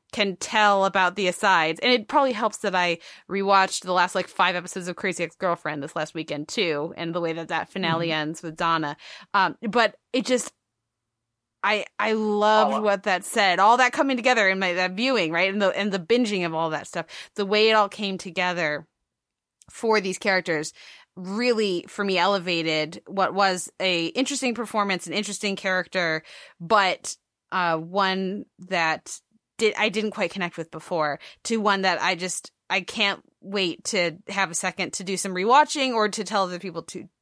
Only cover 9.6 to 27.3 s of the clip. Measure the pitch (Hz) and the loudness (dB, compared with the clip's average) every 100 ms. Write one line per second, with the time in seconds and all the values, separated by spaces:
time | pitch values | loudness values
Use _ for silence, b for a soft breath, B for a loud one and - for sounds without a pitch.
9.6 | 226 240 220 - _ 254 233 247 - - | -2 2 2 0 _ -4 0 0 0 -12
10.6 | _ _ _ _ _ _ _ _ _ _ | _ _ _ _ _ _ _ _ _ _
11.6 | 196 214 - - 214 220 214 208 208 214 | -2 0 -2 -4 -2 0 0 2 6 6
12.6 | 214 220 214 196 208 180 190 233 196 175 | 4 2 0 0 0 -2 0 2 4 6
13.6 | 202 247 254 247 277 254 233 240 196 190 | 6 6 4 4 0 2 2 4 4 2
14.6 | 190 175 185 185 254 247 165 170 190 202 | 0 0 -2 0 0 2 0 0 0 2
15.6 | 196 - 202 190 160 240 240 202 175 160 | 2 2 -2 -4 2 2 2 0 -2 -2
16.6 | 165 156 - 175 160 B B - 196 214 | -2 -4 -6 -8 -8 B B -6 0 4
17.6 | 220 220 202 - 202 190 190 170 180 175 | 6 6 2 0 -6 -6 -6 -2 -2 0
18.6 | 156 147 160 _ _ _ _ _ _ _ | -2 -4 -8 _ _ _ _ _ _ _
19.6 | _ - 233 214 190 185 208 190 180 156 | _ -4 2 2 2 -2 0 0 0 -2
20.6 | 156 B B B B - 185 202 247 226 | -4 B B B B -14 -8 -2 0 2
21.6 | 208 175 - - 202 185 180 202 175 170 | 0 -2 -4 -4 -2 2 2 2 0 -2
22.6 | 160 156 151 - - 196 185 185 196 185 | 0 0 -2 -6 -8 -2 0 2 2 0
23.6 | - - 185 175 165 - 262 285 254 233 | -6 -4 -2 0 -2 -2 -2 -2 -2 -4
24.6 | 220 220 202 180 - 165 202 196 208 190 | -4 -2 -2 -2 -4 -6 -6 -6 -4 -4
25.6 | 196 185 175 190 170 156 B B B B | -2 -2 -2 -2 0 -2 B B B B
26.6 | 170 214 190 - - - _ | 2 4 4 0 -6 -14 _